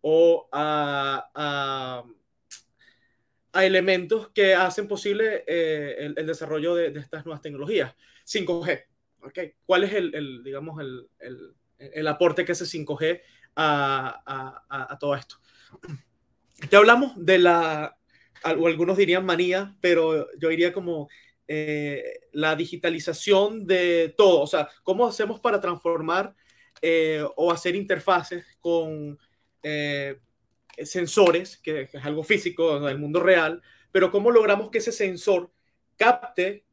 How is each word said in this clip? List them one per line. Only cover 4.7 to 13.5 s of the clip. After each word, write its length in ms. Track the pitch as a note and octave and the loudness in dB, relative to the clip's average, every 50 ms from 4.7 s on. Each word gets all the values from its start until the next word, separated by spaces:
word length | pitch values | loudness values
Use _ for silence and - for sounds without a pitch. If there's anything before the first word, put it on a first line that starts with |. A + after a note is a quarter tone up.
| F3+ - G#3 G3+ | 0 -4 -6 -6
posible, 560 | G#3 G3 - G3+ G3+ G#3 A3 A3 G#3 E3+ - | -8 -6 -4 -4 -2 0 -2 -2 -2 -4 -6
eh, 500 | - E3+ E3+ E3 D#3+ D#3 D3+ D3 C#3+ B2+ - | -4 -2 -2 0 -2 -2 -4 -6 -8 -10 -10
el, 160 | D3 D3+ D3 | -10 -10 -8
el 100 | - D#3+ | -8 -6
desarrollo 480 | D#3 D#3+ D#3 D#3+ D3 D#3 D#3 D3+ E3+ F3 | -6 -6 -8 -8 -6 -6 -4 -2 -2 -2
de, 160 | E3+ E3+ D3+ | 0 -2 -4
de 100 | C#3 D3 | -4 -8
estas 260 | C#3 _ - D#3 D3 | -14 _ -14 -14 -14
nuevas 160 | E3 D#3 C#3 _ | -14 -16 -14 _
tecnologías. 520 | D#3 C#3+ C3+ C#3+ D3+ A3+ F#3+ C#3 B2 - _ _ _ _ _ _ | -14 -12 -12 -8 -2 -2 -2 -2 -2 -6 _ _ _ _ _ _
Cinco 400 | - - G#3+ F#3 E3+ F3 E3+ D3+ | -6 -6 -6 -4 -2 -4 -4 -2
G, 200 | F3 D#3+ - _ _ _ _ _ _ _ _ _ | -4 -6 -6 _ _ _ _ _ _ _ _ _
¿ok? 160 | B2+ _ - F3 D3+ _ _ _ | -18 _ -12 -12 -12 _ _ _
¿Cuál 180 | - F#3 F3 G3 | 2 2 2 2
es 80 | F#3+ G3+ | 2 0
el, 220 | G#3 F3+ E3 - | -2 -4 -2 -6
el, 280 | D3+ D3 C3+ C3 A#2+ A#2+ | -6 -8 -10 -12 -14 -14
digamos, 380 | C3+ C3+ C#3 D3+ D#3+ D#3 D3+ | -12 -12 -10 -12 -12 -12 -12
el, 260 | D3 C3+ B2+ B2 A#2 _ _ _ | -12 -12 -12 -14 -18 _ _ _
el, 360 | - B2 B2+ - - - _ _ _ _ _ | -18 -18 -18 -18 -20 -20 _ _ _ _ _
el 300 | _ C3+ C#3 - D3+ D#3 | _ -20 -16 -10 -6 -4
aporte 400 | D#3 D3 - F3+ E3+ D3 - E3+ | -4 0 2 2 2 2 0 -2
que 60 | - F3+ | -2 -4
hace 120 | F3 F3 | -6 -6
cinco 320 | D3+ - E3 D3+ - D3+ | -8 -8 -10 -8 -8 -6
G 240 | C#3 D#3+ D#3+ F3 F3 _ _ _ _ _ _ | -4 -2 -2 -2 -4 _ _ _ _ _ _